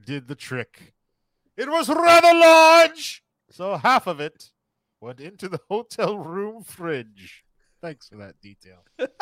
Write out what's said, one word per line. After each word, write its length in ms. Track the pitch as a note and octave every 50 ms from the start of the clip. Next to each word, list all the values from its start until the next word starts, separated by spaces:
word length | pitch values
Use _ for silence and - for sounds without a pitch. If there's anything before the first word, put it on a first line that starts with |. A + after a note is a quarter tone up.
| G#2
did 240 | A#2 C#3+ C#3+ B2+ B2
the 60 | C#3+
trick. 580 | - - - C3 B2 A2+ - _ _ _ _ _ _ _ _ _ _ _ _ _ _ _ _ _
It 100 | - C4
was 220 | C#4+ D#4 E4 D#4 -
rather 440 | D#4 E4+ E4+ E4+ E4+ E4+ E4+ E4+ E4+
large, 880 | E4+ E4 E4 D#4+ D#4+ D#4+ D#4+ E4 E4+ E4 D#4 D#4+ D#4 C#4+ - - - _ _ _ _ _ _
so 240 | _ - F3+ G3 G3
half 320 | D3+ - A#3+ C4 A#3+ -
of 140 | F#3 D#3+ C#3
it 300 | D3 D#3+ - _ - _ _ _ _ _ _ _ _ _ _ _
went 180 | G#2+ A#2+ B2+ B2+
into 300 | C#3+ F3 G3+ F3+ G3 G3
the 100 | F3+ - _ -
hotel 480 | G3 A3+ A#3+ - - - G3+ F3 G#3+
room 460 | G3+ D#3 D#3+ E3+ G3 G3+ G#3+ A3 A3+ G3+
fridge. 800 | - - F#3 E3+ E3 D3+ B2+ A2+ G#2+ G#2 G2 F#2 - - _ _ _ _ _ _ _ _ _
Thanks 260 | - E3 D3 _ _
for 80 | _ G#2+
that 240 | G#2+ G2+ F#2+ - _
detail. 440 | _ G2+ G2 _ _ F#2+ F#2 F2+ _ _ _
<laughs> 80 | - B3+ C4+ _ -